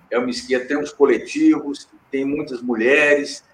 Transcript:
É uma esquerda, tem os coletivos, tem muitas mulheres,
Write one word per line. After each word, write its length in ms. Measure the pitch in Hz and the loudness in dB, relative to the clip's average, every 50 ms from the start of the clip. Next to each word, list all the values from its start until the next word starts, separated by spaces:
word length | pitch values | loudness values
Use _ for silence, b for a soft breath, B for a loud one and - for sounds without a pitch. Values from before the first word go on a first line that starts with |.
| _ - | _ -4
É 80 | 113 123 | -4 -2
uma 100 | 123 127 | -2 -2
esquerda, 380 | 120 - - - 127 127 127 | -6 -6 -4 -4 -4 -2 -2
tem 100 | - 143 | -2 -4
os 140 | 143 143 - | -4 -4 -4
coletivos, 960 | - - 143 123 117 104 - - - 151 156 160 151 139 - 143 139 - - _ _ - _ _ | 0 2 4 4 4 2 -2 -4 -2 2 4 4 4 2 0 -8 -10 -10 -12 _ _ -20 _ _
tem 140 | 139 135 135 | -6 -4 -4
muitas 360 | 139 147 156 147 139 127 117 | -4 -4 -6 -6 -8 -8 -8
mulheres, 840 | 120 123 117 110 113 127 143 151 151 147 147 143 139 - - - _ _ | -4 -4 -2 0 2 4 4 4 4 4 2 2 0 -4 -10 -14 _ _